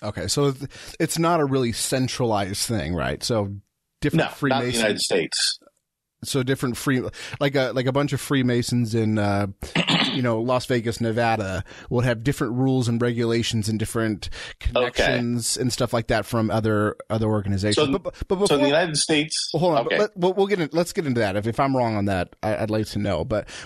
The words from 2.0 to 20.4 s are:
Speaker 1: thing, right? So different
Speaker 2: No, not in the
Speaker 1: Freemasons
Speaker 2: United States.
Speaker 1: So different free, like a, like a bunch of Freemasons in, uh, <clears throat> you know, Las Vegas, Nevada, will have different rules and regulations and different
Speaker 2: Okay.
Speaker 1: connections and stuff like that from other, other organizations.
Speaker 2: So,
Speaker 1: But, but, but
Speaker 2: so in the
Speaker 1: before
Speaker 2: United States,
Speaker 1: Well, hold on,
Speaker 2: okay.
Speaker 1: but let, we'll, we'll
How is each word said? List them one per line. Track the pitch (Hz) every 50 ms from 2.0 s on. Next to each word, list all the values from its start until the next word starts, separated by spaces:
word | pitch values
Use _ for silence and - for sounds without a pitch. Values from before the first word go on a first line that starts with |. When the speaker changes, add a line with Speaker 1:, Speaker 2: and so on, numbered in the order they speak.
| 131 117 - - 127 117 107 101 101 92 98 - -
Speaker 1:
thing, | - 117 104 71 78 90
right? | 80 65 62 73 -
So | - - 120 107 101 98 101 101 - _ _ _ _ _ _ _
different | - 143 160 160
Speaker 2:
No, | -
not | -
in |
the | - -
Speaker 1:
Freemasons | 147 135 131 135 123 127 117
Speaker 2:
United | 117 113 107 101 -
States. | - - 107 90 80 - - - - - - - - - _ _ _ _ _ _ _ _ _ _ -
Speaker 1:
So | - - 135 127
different | 127 135 - - 127 113
free, | - - 147 131 127 95 - - - - - - -
like | 143 143 135
a, | 143 131 120 107
like | 131 123
a | 131
bunch | 127 143 143 139
of | 139 123
Freemasons | - - 147 135 127 123 120 120 113 - 120 120 120 107 113
in, | 117 110 110 110 107
uh, | 104 101 101 101 104 98 98 - - - -
<clears throat> | 170 - - - - - -
you | - 143
know, | 123 120 113 110
Las | 117 131 127 127 -
Vegas, | - 131 120 107 117 110 -
Nevada, | 117 113 110 120 117 113 113 110 98 95 92 - - - - - - -
will | - 123
have | 120 131 117 110
different | 113 143 139 - 156 107
rules | 120 123 131 135 131 131 120
and | 120 117 117
regulations | 120 120 120 117 120 113 117 120 113 - 117 113 98 110
and | 110
different | 107 110 - - 117 113 110 104 - - - - - - - - -
Speaker 2:
Okay. | - - - 127 123 123
Speaker 1:
connections | - - 104 - - 120 120 120 120 120 110 - -
and | - 123 123
stuff | - - 127 -
like | - 120 110
that | - 123 107 101
from | - - 117 110 107
other, | - 113 110 113 107 104 107 104 - - - -
other | 110 110 110
organizations. | 110 110 107 98 98 101 95 98 107 104
Speaker 2:
So, | 156 151 135 156 196
Speaker 1:
But, | - 180 - - - -
but, | 196 180
but | 208
Speaker 2:
so | 175 147
in | 139
the | 143
Speaker 1:
before | 143
Speaker 2:
United | 147 160 185 165 151 139
States, | - - 160 147 151 156 - - - -
Speaker 1:
Well, | - 156
hold | 175 180 156 131
on, | 117
Speaker 2:
okay. | - -
Speaker 1:
but | - 214 208 -
let, |
we'll, | 185 170 190 185
we'll | 202